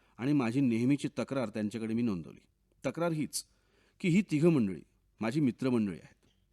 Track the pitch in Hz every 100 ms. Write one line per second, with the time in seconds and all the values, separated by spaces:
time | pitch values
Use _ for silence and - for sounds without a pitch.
0 | _ - 131 147 113 131 131 113 123 143
1 | 147 - 110 135 110 110 104 113 110 113
2 | 120 90 69 - _ _ _ _ 135 165
3 | 170 156 123 - - _ _ _ _ -
4 | 185 180 - 151 170 151 101 87 - _
5 | _ - 110 147 135 - 131 120 104 78
6 | - _ _ _ _